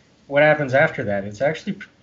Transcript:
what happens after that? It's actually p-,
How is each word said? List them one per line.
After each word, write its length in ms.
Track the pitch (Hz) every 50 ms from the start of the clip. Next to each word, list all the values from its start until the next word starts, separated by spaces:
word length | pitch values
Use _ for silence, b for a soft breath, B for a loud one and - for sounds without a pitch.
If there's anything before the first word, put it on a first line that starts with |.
| b b b _ _ -
what 140 | 139 143 151
happens 300 | 151 151 151 147 131 123
after 280 | 135 156 160 - - 127
that? 200 | 101 101 101 98
It's 160 | 101 104 - 135
actually 300 | 147 156 - - 214 185
p-, 120 | - - - _ _